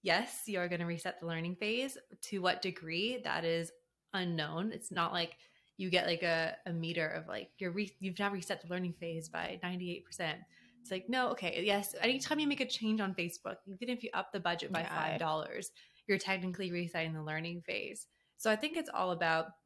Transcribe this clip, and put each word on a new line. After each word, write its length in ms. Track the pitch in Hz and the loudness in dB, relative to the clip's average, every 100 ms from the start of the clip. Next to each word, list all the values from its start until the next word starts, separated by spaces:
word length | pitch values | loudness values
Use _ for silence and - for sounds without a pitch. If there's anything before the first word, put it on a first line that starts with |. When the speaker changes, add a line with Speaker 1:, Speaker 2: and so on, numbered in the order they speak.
Speaker 1:
Yes, 440 | 190 170 247 - - | 6 4 4 -6 -2
you 120 | 190 | 0
are 100 | 175 | 0
gonna 160 | 175 170 | 0 0
reset 320 | 170 185 - | -2 -4 -4
the 80 | 170 | -4
learning 300 | 165 165 180 | -2 -2 -2
phase. 400 | 214 233 269 - - - | 0 0 0 -4 -14 -14
To 200 | - 202 | -4 2
what 180 | 180 180 | 2 2
degree, 580 | 190 - 160 165 214 247 | 0 -4 -4 0 0 0
that 200 | - - 165 | 0 0 2
is 260 | 165 165 - _ _ _ | 2 0 -8 _ _ _
unknown. 600 | 190 180 165 151 160 208 | -2 0 0 0 0 -2
It's 180 | - - | -4 -4
not 220 | 180 170 | 0 2
like 240 | 175 170 - - _ _ - | 2 -2 -4 -20 _ _ -6
you 100 | 185 | 2
get, 180 | 180 175 | 4 4
like, 160 | 170 | 2
a, 360 | 175 165 160 - - | 4 4 2 -2 -4
a 60 | |
meter 340 | 170 165 170 156 | -2 0 0 0
of, 180 | 165 160 | -2 -4
like, 260 | 104 - _ | -6 -6 _
you're 120 | 185 | -4
re-, 260 | 180 202 - | 0 -2 -4
you've 180 | 190 180 | -6 0
now 120 | 202 | 0
reset 300 | 196 170 180 | 0 -4 -4
the 80 | 170 | -2
learning 240 | 180 180 | -2 -2
phase 360 | 175 170 165 160 | -4 -4 -4 -4
by 280 | 82 82 185 | -4 -4 -4
ninety-eight 420 | 180 180 180 175 | -4 -4 -4 -6
percent. 380 | - - 165 151 - - - - | -8 -4 -2 -2 -8 -20 -20 -20
It's 80 | - | -6
like, 180 | 185 185 | -6 0
no, 220 | 254 247 | 2 2
okay, 340 | 247 180 - | 2 0 0
yes, 300 | 202 202 202 196 | 4 4 2 0
anytime 380 | 233 262 - 302 | 0 2 0 2
you 80 | 302 | 2
make 140 | 285 | 2
a 60 | 254 | 0
change 320 | - 220 220 | 0 2 2
on 140 | 196 | 2
Facebook, 420 | 185 170 - - - - | 0 -2 -2 -6 -8 -10
even 220 | 185 240 | -8 -4
if 140 | 247 | -2
you 60 | 226 | -2
up 180 | - 185 | -2 -2
the 80 | 196 | 0
budget 300 | 175 170 - | 0 0 0
by 100 | 180 | 0
Speaker 2:
Yeah. 140 | 165 | 0
Speaker 1:
five 240 | 160 160 160 | 0 0 2
dollars, 540 | 165 156 - - - - - - - | 0 0 -2 -6 -8 -12 -20 -20 0
you're 120 | 196 | 0
technically 520 | - 190 185 180 185 | 2 0 0 -2 -2
resetting 440 | 175 175 170 160 | 0 0 0 -2
the 80 | 160 | -2
learning 400 | 151 156 165 175 | -2 -2 -2 -6
phase. 440 | 165 - - 214 - _ _ _ | -4 -4 -4 -8 -12 _ _ _
So 140 | 220 | 2
I 60 | 214 | 4
think 200 | 302 330 | 2 -2
it's 140 | 320 | -2
all 200 | - 185 | 0 2
about 400 | 170 170 160 165 - | 4 4 4 2 -8